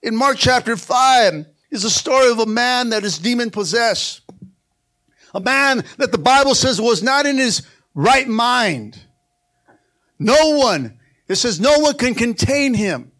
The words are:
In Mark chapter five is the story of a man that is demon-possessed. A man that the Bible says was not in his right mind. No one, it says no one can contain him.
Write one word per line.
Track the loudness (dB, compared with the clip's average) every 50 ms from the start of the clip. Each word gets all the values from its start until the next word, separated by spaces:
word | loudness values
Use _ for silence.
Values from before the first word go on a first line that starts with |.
| -6
In | -4 -2
Mark | 0 0 0 0 0
chapter | 2 2 2 2 0 -2 -6
five | -6 -4 -2 0 2 4 4 4 6 4 4 2 -2 -10 _ _ _ _ _
is | -10 -6 -4
the | -4
story | -4 -4 -2 0 2 4 4 4
of | 4 2
a | -2
man | -2 -2 -2 -2 0 0 -2 -2 -2
that | -4 -4 -4
is | -6 -8 -6
demon-possessed. | -4 -4 -2 -2 -4 -6 -6 -6 -6 -2 -2 0 0 0 -2 -2 -6 -10 -10 -14 _ _ -20 _ -20 -20 _ _ _ _ _ _ _ _ _ _ _ _ _ _ _ _ _
A | -8
man | -4 -2 0 2 2 2 0 0 -4 -8 -6 -6
that | -4 -2 -2
the | 0
Bible | 2 4 4 4 4 2 2
says | 0 0 -2 -2 0
was | 0 0 0 0 0
not | -2 0 0 0
in | 0 0 0
his | 0 -2 -2 -4 -8 -10 _ _ _ _ _
right | -2 2 2 2 2 2 -2
mind. | -4 -2 0 0 0 0 0 -2 -2 -4 -10 -14 -18 -20 -20 _ _ _ _ _ _ _ _ _ _ _ _ _ _ _ _ _ _ _ _ _ _ _
No | 0 2 4 4 4 4 4
one, | 2 2 2 0 -2 -4 -8 -12 _ _ _ _ _ _ _
it | -4
says | -2 -2 -2 -2 0
no | 2 2 4 4
one | 4 2 0
can | 0 -2 -2 -2
contain | -2 -2 -4 -2 -2 -2 0 0 0 0 0 0
him. | 0 -2 -2 -4 -6 -8 -14 _ _